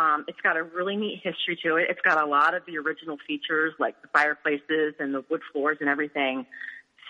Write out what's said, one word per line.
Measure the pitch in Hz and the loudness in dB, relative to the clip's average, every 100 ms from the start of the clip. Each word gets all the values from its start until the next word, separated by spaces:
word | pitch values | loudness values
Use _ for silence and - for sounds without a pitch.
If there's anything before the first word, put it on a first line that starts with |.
um, | 160 151 147 | 4 2 -2
it's | - | 0
got | 202 160 | 2 2
a | |
really | 170 170 185 202 | 0 -2 -2 -2
neat | 208 - | -2 -4
history | 180 160 - 170 | -6 -4 -4 -2
to | 165 160 | 2 2
it. | - | 2
It's | 175 | 2
got | 185 156 | 2 4
a | 151 | 4
lot | 143 156 | 4 4
of | 180 | 2
the | 180 156 | -4 -6
original | 151 156 160 147 - | -4 -6 -8 -10 -8
features, | 147 - 156 160 160 | -6 -2 0 0 0
like | 117 - | -2 -2
the | - | 0
fireplaces | 156 151 147 156 147 - 156 151 151 | 2 4 2 -2 -2 0 0 0 -2
and | 143 | -4
the | 139 - | -4 -4
wood | 160 - | -6 -4
floors | 147 143 151 | -2 0 0
and | 143 | 0
everything. | 143 147 147 135 131 123 - - - - _ | 0 -2 -2 -2 -2 -8 -14 -14 -16 -20 _